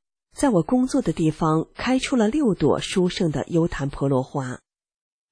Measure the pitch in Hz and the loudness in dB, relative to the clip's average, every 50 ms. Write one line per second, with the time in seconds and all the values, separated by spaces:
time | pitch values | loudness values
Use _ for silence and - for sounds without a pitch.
0 | _ _ _ _ _ _ _ - - 277 226 175 160 - 254 254 254 262 - 277 | _ _ _ _ _ _ _ -2 0 2 2 2 2 2 2 0 2 2 0 0
1 | 233 - 160 - 170 156 151 - 180 156 156 160 - - _ - - 240 262 262 | 0 0 0 0 0 0 0 0 0 0 2 0 0 -4 _ -8 -2 -2 0 0
2 | - - 285 247 214 208 240 311 302 226 180 - 156 135 95 - - - - 196 | 0 0 0 2 2 2 2 2 2 0 0 2 2 2 2 2 -2 -4 0 0
3 | 180 180 - - 190 165 147 143 110 - - 165 165 170 - - 143 139 - - | 0 0 0 0 -2 -2 -2 -2 -4 -2 0 0 0 0 -2 -4 -8 -8 -6 -4
4 | 147 139 139 127 131 - - 151 131 127 127 - _ _ _ _ _ _ _ _ | -2 0 0 0 0 -2 -6 -8 -6 -8 -8 -12 _ _ _ _ _ _ _ _
5 | _ _ _ _ _ _ | _ _ _ _ _ _